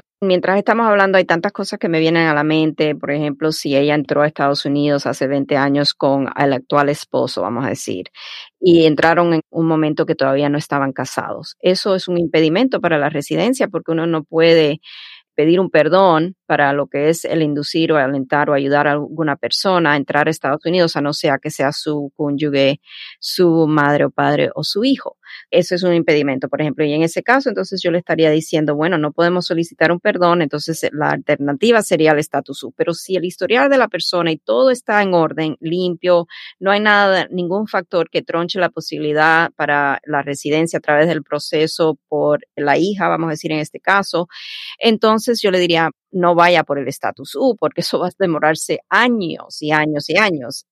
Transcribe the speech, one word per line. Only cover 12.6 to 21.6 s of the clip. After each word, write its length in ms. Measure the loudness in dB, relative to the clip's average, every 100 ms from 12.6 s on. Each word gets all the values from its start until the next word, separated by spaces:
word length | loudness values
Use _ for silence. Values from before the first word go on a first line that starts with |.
| 0 0
para 160 | 0 0
la 140 | 0
residencia 580 | -4 -4 -2 0 0 -2
porque 240 | -4 -4
uno 140 | -2 0
no 180 | -2
puede 560 | -2 2 4 6 4 -2 -10 -20 -20 -20 _
pedir 260 | 0 2 2
un 80 | 2
perdón 680 | 2 4 4 4 4 0 -6 -4
para 260 | 0 2
lo 140 | 0 -2
que 240 | -2 0
es 160 | 0 -2
el 160 | -2
inducir 500 | 0 -2 -4 -2 0
o 60 | 2
alentar 500 | 0 -2 -2 0 2
o 60 |
ayudar 320 | 0 0 0 2
a 40 |
alguna 440 | 0 -4 -4 -4 -4
persona 560 | -4 -4 0 2 2
a 40 | 0
entrar 320 | 0 0 0
a 20 |
Estados 340 | -2 -2 -4
Unidos, 320 | -2 0 0 0
a 60 |
no 100 | -4
ser 260 | -2 -2 -2
que 80 | -4
sea 220 | -2